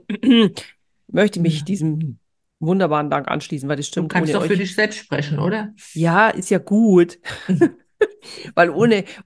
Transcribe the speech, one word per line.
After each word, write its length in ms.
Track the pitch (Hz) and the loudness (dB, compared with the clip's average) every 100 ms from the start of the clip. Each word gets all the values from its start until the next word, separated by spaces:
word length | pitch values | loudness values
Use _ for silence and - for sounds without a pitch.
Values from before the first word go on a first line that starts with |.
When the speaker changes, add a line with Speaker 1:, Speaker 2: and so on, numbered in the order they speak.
| - | -8
Speaker 1:
<clears throat> 440 | 202 233 233 202 - - _ _ _ _ | -2 4 4 4 0 -14 _ _ _ _
möchte 260 | 170 208 175 | 0 0 2
mich 220 | 170 151 | 0 0
Speaker 2:
Ja. 40 | |
Speaker 1:
diesem 540 | 147 196 156 156 156 110 _ _ _ _ | -4 -4 -2 -2 -6 -10 _ _ _ _
wunderbaren 480 | 156 190 175 151 147 | -2 0 2 0 0
Dank 200 | 143 131 | -4 -2
anschließen, 400 | 151 - 147 135 | -6 -4 -8 -6
weil 80 | 143 | -6
das 100 | 143 | -6
Speaker 2:
Du 40 | |
Speaker 1:
stimmt, 200 | - 160 | -6 -2
Speaker 2:
kannst 180 | 160 156 | -2 0
Speaker 1:
ohne 60 | 151 | -2
Speaker 2:
doch 60 | 170 | 0
für 80 | |
Speaker 1:
euch 40 | 190 | -2
Speaker 2:
dich 160 | 185 | -2
selbst 240 | - 214 - | -2 -2 -4
sprechen, 400 | - 139 143 147 | -8 -6 -4 -4
oder? 340 | 175 214 214 - - | -2 -4 -8 -14 -14
Speaker 1:
Ja, 360 | 160 165 175 220 | -2 0 4 2
ist 220 | - - | 0 -2
ja 80 | 185 | -2
gut. 600 | - 208 226 185 170 - - - - | 0 2 6 6 4 -2 -14 -12 -4
Speaker 2:
Mhm. 300 | 180 - - _ _ 415 | 2 2 0 _ _ -4
Speaker 1:
<laughs> 400 | - - - - - | -4 -20 -18 -6 2
Weil 140 | 175 | 2
ohne 340 | 156 233 208 - - | 4 2 2 -2 -14